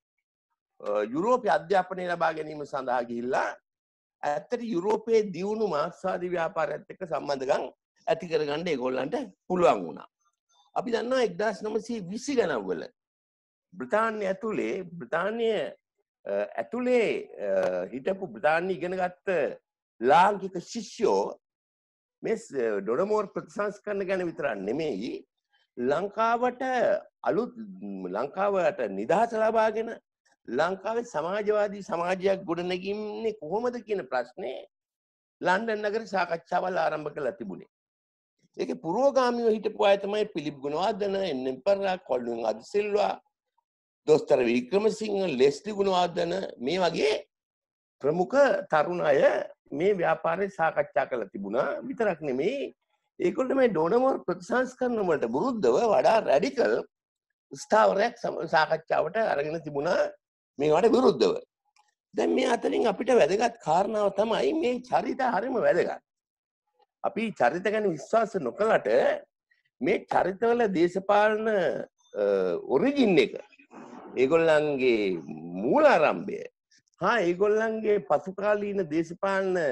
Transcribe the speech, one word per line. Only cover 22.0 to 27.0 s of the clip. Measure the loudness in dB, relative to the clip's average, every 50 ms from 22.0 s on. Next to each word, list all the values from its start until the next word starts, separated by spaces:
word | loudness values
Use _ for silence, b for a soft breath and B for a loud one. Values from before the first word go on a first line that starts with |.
| _ _ _ _ -4
මේ | -4 -4
ස්-, | -4 -6 -6 -4 -2 0 0 0
ඩොඩමෝර් | -2 -2 -2 0 0 0 0 0 -2 -2 -4
ප්‍රතිසංස්කරණ | -6 -10 -10 -8 -6 -6 -6 -6 -6 -8 -8 -6 -6 -4 -4
ගැන | -2 -2 -2 -2
විතරක් | -4 -4 -4 -4 -4 -4
නෙමෙයි, | -4 -4 -4 -4 -2 -2 -4 -4 -6 -6 -8 -8 -10 -14 _ _ _ _ _ _ _ _ _ _
ලංකාවට | -4 -2 0 0 0 -2 -4 -2 0 0 2 2 2 0 -2 -2 -2 -4 -2 0 2 2 2 2 0